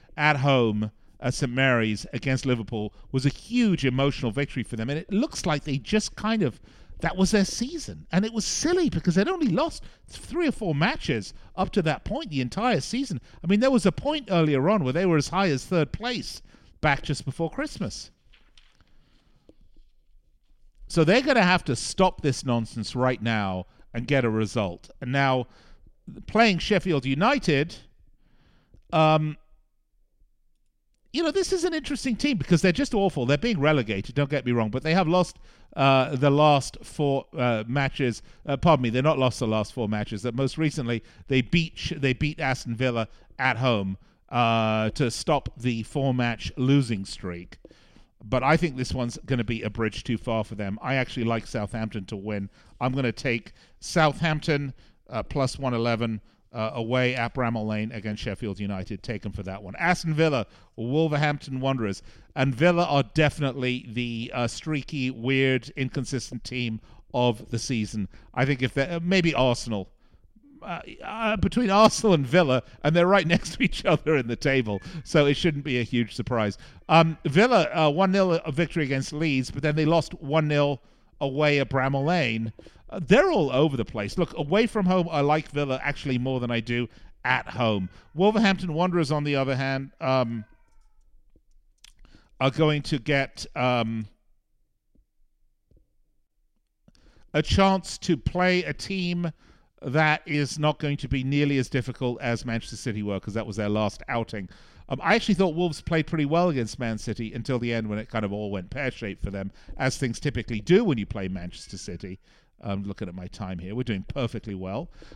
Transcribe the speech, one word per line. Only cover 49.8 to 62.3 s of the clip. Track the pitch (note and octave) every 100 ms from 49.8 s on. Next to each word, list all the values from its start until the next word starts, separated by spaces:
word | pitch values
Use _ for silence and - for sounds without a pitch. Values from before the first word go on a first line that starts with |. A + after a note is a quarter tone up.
| A2 -
too | - A#2
far | - A2+
for | G#2
them. | G#2 G2+ G#2
I | C3+
actually | C3+ B2 -
like | A2+ A2+ -
Southampton | A#2 G#2 A2+ A2 A2 F#2+
to | G#2
win. | G#2 G#2 G2 - - -
I'm | C3
gonna | C3 B2
take | - C#3 A#2 - - _ _
Southampton, | - F3 D#3 C#3 E3 D3+ E3 C#3+ C#3 - - _ -
uh, | A2+
plus | - D3+ C3 -
one | C3+
eleven, | A#2 A#2 A2+ A#2 G#2+ - _ _
uh, | A#2+ A2
away | A#2+ A2+ B2+ B2 B2+
at | A#2
Bramall | - A#2+ A#2 G#2+
Lane | G#2+ A2
against | A2+ A2 G#2
Sheffield | A2+ F#2+ A2 F#2+
United. | G2+ G2 F2+ G2+
Take | - G#2+
'em | G2+
for | G#2
that | F#2 G2
one. | C#3 -
Aston | E3+ F3 E3
Villa, | D#3 D#3+ C3 G2+ - - -
Wolverhampton | A2+ D3 D#3+ D3 D3+ D3 - C3
Wanderers. | C3+ C3+ G#2+ F#2+ - - -